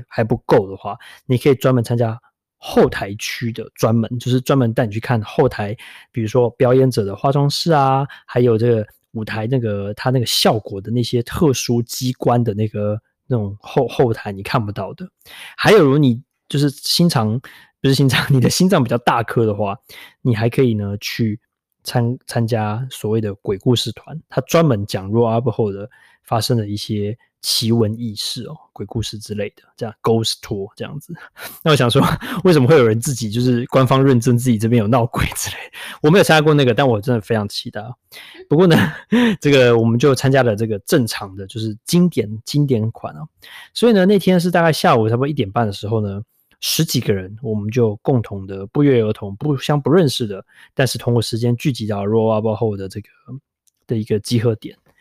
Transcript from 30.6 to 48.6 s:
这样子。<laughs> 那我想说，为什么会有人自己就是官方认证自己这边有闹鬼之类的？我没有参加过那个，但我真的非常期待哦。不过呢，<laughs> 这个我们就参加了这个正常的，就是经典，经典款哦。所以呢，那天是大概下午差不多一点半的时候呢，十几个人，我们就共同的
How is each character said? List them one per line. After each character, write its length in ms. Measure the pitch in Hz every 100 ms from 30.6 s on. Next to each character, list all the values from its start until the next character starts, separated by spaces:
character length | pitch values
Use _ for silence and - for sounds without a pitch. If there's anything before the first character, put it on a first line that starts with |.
| 95
这 100 | -
样 140 | 107 147
子。 160 | - 170 - -
<laughs> 240 | - -
那 80 | 160
我 60 | 143
想 120 | 120
说， 140 | 127 - 156 - -
为 100 | 185
什 80 | 156
么 60 | 123
会 80 |
有 100 | 160
人 160 | 117 110
自 140 | 131
己 160 | 127 110
就 100 | 110
是 240 | 127 120 127
官 200 | 139 127
方 180 | 135
认 160 | 139 123
证 160 | 120 120
自 140 | 127
己 80 | 113
这 80 | 110
边 120 | 120
有 80 | 104
闹 180 | 127 117
鬼 180 | - - -
之 120 | -
类 60 | - -
的？ 80 | - - -
我 80 | 147
没 80 | 190
有 60 |
参 120 | 175 160
加 60 |
过 100 | 156
那 120 | 147
个， 100 | 127
但 120 | 113 143
我 140 | 110
真 140 | 104
的 60 | 120
非 120 | -
常 160 | 110 101
期 220 | - 123
待 100 | 110
哦。 140 | 113 120 _ - - - -
不 80 | 147
过 100 | 185
呢， 100 | 156 95 - -
<laughs> 280 | 226 240 196
这 120 | 147
个 260 | 139 123 117
我 60 |
们 120 | 113 117
就 160 | 147 127
参 140 | 135
加 120 | 135
了 140 | 120 101
这 100 | 110
个 100 | 104
正 260 | - 170 113
常 280 | - 101 95
的， 100 | 98
就 140 | 117
是 180 | 110 107
经 240 | - 175 180
典， 200 | 135 107 110
经 220 | - 147 143
典 240 | 117 110
款 240 | - -
哦。 140 | 147 156 _ - - -
所 160 | - 226
以 40 |
呢， 120 | 208
那 140 | 185 202
天 200 | 185 180
是 120 | 175
大 100 | 175
概 120 | 165
下 240 | 151 185 135
午 120 | 110
差 80 | 120
不 40 |
多 80 | 139
一 40 |
点 160 | 143 101
半 160 | 110
的 80 | 113
时 140 | 98 104
候 140 | 113
呢， 200 | 104 98 107 _ _ _
十 240 | - -
几 160 | 165 131
个 140 | 117
人， 200 | 98 95 110
我 140 | 123
们 160 | 107 104
就 240 | 120 113 104
共 180 | - 131
同 280 | 107 101 95
的 180 | 95